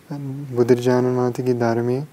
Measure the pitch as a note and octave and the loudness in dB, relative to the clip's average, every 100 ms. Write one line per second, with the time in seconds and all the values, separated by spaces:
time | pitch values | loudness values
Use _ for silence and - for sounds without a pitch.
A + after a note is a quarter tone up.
0 | - C#3+ C#3 C3+ C#3+ A#2+ A#2+ B2 B2 B2+ | -14 -10 -8 -10 -4 2 4 4 4 2
1 | B2+ B2+ B2 A#2+ B2+ A#2+ A#2 A#2 A#2+ B2+ | 2 0 -2 -2 -2 0 0 0 0 -2
2 | D3 | -6